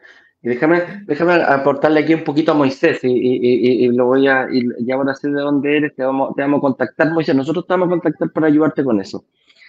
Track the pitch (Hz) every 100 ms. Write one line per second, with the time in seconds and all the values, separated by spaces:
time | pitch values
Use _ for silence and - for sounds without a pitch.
0 | - - _ _ 117 120 156 175 175 -
1 | - 147 170 175 - 139 139 143 156 156
2 | 147 160 160 143 160 151 135 135 165 135
3 | 131 123 127 127 123 123 120 127 123 120
4 | 123 135 135 131 123 127 120 117 117 131
5 | 139 135 147 143 143 143 139 147 147 -
6 | 131 135 135 - 143 143 139 123 120 -
7 | 156 165 160 139 135 160 165 180 175 175
8 | 170 156 165 - 156 147 156 147 139 107
9 | 98 98 _ _ _ _